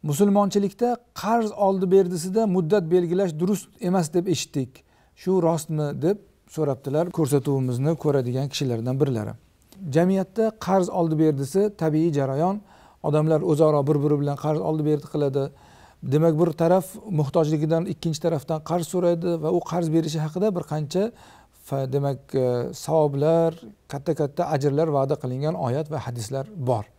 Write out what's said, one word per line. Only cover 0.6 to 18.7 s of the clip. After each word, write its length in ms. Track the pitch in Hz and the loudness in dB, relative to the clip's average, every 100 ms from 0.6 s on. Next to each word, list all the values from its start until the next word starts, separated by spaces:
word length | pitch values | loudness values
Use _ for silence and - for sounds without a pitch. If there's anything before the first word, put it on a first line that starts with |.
| 196 - 240 240 _ | -2 -2 -2 -2 _
qarz 360 | - 202 233 214 | -8 -2 0 0
oldi 340 | - 202 196 185 | 0 0 2 4
berdisida 560 | 190 180 175 175 196 220 | 4 4 0 -2 0 2
muddat 380 | 180 156 208 160 | 2 2 0 2
belgilash 420 | 180 175 180 196 151 | 2 2 0 0 0
durust 300 | 180 202 - _ | 0 -2 -4 _
emas 260 | 180 185 156 | -2 0 0
deb 120 | 180 190 | -2 0
eshitdik. 440 | 160 - 143 123 - _ _ _ _ | -2 -2 -6 -6 -10 _ _ _ _
Shu 120 | - 185 | 0 2
rostmi?" 440 | 165 160 156 156 147 143 | 2 0 -2 -4 -4 -2
deb 140 | 156 208 - _ _ | -2 -2 -6 _ _
so'rabdilar 640 | - 151 131 139 143 175 | -4 -2 -2 -2 -2 -2
ko'rsatuvimizni 840 | 180 147 143 139 135 127 123 139 165 | -2 0 0 0 -2 -2 -2 -2 0
ko'radigan 520 | 147 139 120 123 139 | 0 0 0 -4 -4
kishilardan 480 | - 139 117 117 131 | -4 -4 -2 -2 0
birlari. 320 | 143 120 107 110 _ _ _ - 185 | 0 0 -6 -10 _ _ _ -14 -2
Jamiyatda 500 | 139 180 190 185 - 220 220 | 2 2 2 -2 -2 -2 -2
qarz 280 | - 190 180 | 0 2 2
oldi 300 | 185 165 156 | 0 0 2
berdisi 420 | 160 139 135 190 208 208 | 2 2 -2 0 0 0
tabiiy 320 | 160 151 165 | 0 2 2
jarayon. 440 | 143 135 135 175 202 - - - _ | 0 -2 0 0 -2 -10 -20 -20 _
Odamlar 380 | - 151 156 156 | 0 2 4 2
o'zaro 400 | 160 151 156 147 139 | 2 4 4 4 2
bir-biri 300 | 147 143 147 | 2 2 0
bilan 160 | 143 139 | 0 -4
qarz 240 | 147 156 | -2 -2
oldi 220 | 160 156 | -2 -2
berdi 220 | 151 151 135 | 0 -2 -2
qiladi. 300 | - 143 139 139 - - - - _ | -2 0 0 -4 -8 -20 -20 -20 _
Demak, 320 | 147 139 165 151 | -2 2 4 4
bir 100 | 170 | 2
taraf 340 | 151 165 185 185 - 214 | 2 4 4 2 -14 -6
muhtojligidan 720 | 160 139 170 151 156 156 165 190 | -2 0 2 2 0 0 0 -2
ikkinchi 340 | - 170 151 | -6 -6 -2
tarafdan 400 | 170 160 - 156 156 | -2 -4 -4 -8 -4